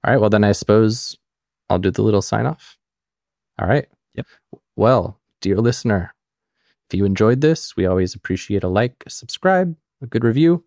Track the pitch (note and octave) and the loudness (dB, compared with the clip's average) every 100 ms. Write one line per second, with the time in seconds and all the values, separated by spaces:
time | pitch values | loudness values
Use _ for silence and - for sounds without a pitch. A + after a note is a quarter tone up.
0 | - B2 G#2+ G#2+ G#2 G2+ - G#2+ A2 A2+ | 0 2 4 4 4 2 2 4 4 0
1 | - - _ _ _ _ _ F#2 F#2 - | -10 -16 _ _ _ _ _ -2 0 0
2 | G#2+ G2+ - A2 A#2+ D#3+ - _ _ _ | 0 0 0 -4 -4 -6 -14 _ _ _
3 | _ _ _ _ _ - F2 C#3 - _ | _ _ _ _ _ -8 -2 -2 -2 _
4 | _ - - _ _ - _ - G#2+ B2+ | _ -14 -14 _ _ -20 _ 0 2 2
5 | F2 G2+ _ _ G2 G2 A#2 A#2+ A#2 G2+ | 0 -10 _ _ -4 0 0 -2 -2 -2
6 | F2 _ _ _ _ _ _ _ _ F#2 | -4 _ _ _ _ _ _ _ _ -2
7 | G2+ F#2+ A2 B2+ D3+ D#3+ - - F#2 F#2 | -2 2 2 2 2 0 -6 -4 0 0
8 | F2+ - - F#2 - G2+ F2+ F#2+ B2 _ | -2 -6 -8 -8 -4 -4 -2 -2 -2 _
9 | - - A#2+ - F#3 F#3 F3+ D#3+ _ _ | -20 -18 -16 -4 0 2 0 -6 _ _
10 | B2 A#2 A#2 A#2+ E3 E3+ | -8 -2 0 2 2 2